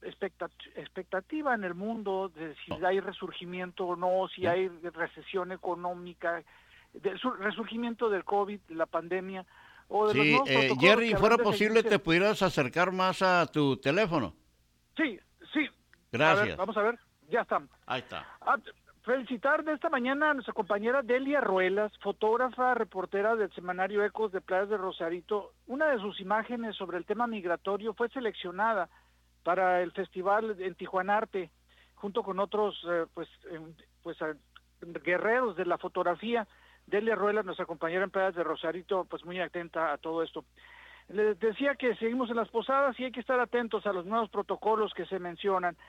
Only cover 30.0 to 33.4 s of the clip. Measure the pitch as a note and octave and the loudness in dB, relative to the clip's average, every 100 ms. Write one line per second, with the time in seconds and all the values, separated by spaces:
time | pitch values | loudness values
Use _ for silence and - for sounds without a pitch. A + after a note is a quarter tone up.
30 | F#3 F#3+ F#3 G#3 A3 F#3 F#3 F3 F3+ F#3 | -6 -4 0 2 0 -4 -6 -8 -4 -2
31 | F#3 G#3 A3 G3 E3 _ _ _ _ _ | 0 0 0 -6 -8 _ _ _ _ _
32 | G3+ G#3+ G3 F#3 G3+ G#3 G#3 - E3+ F3 | -6 -4 -4 -2 -2 0 0 -2 -4 -2
33 | D#3+ - D#3+ - | -2 -6 -12 -14